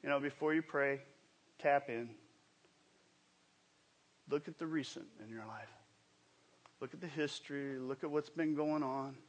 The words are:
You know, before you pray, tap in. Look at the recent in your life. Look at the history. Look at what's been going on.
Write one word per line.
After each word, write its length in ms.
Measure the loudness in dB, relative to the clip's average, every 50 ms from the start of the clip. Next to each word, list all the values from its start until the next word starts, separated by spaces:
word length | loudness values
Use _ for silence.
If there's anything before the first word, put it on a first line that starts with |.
You 60 | 2 4
know, 120 | 2 4
before 340 | 4 0 -2 0 2 4 4
you 80 | 4
pray, 400 | 2 2 2 2 4 4 2 0 -4 -14 -20 -20 _ -20 _ _ _ _ _ 2
tap 300 | 4 6 6 6 4 2
in. 220 | -4 -4 -4 -6 -8 -16 -20 -20 -20 _ _ _ _ _ _ -20 _ _ _ _ _ _ _ _ _ _ _ _ _ _ _ _ _ _ _ _ _ _ _ _ _ _ _ _ _ _ _ 0
Look 200 | 0 0 0 -2
at 100 | -8 -6
the 80 | -4
recent 400 | -2 -2 -2 -2 -4 -8 -10 -12 -14 -16 -18 -14
in 60 | -12
your 160 | -10 -10 -10
life. 220 | -10 -10 -12 -12 -14 -18 -20 -20 _ _ _ _ _ _ _ _ _ _ _ _ _ _ _ _ -20 _ _
Look 140 | -10 -10 -8
at 60 | -8
the 60 | -10
history. 720 | -6 0 0 0 0 -2 -6 -8 -6 -4 -4 -4 -4 -4 -4
Look 260 | -4 -4 -4 -4 -4
at 60 | 0
what's 200 | 0 0 0 0
been 240 | -2 0 2 2 2
going 280 | 2 2 2 2 2
on. 340 | 2 0 0 -2 -4 -6 -8 -12 -18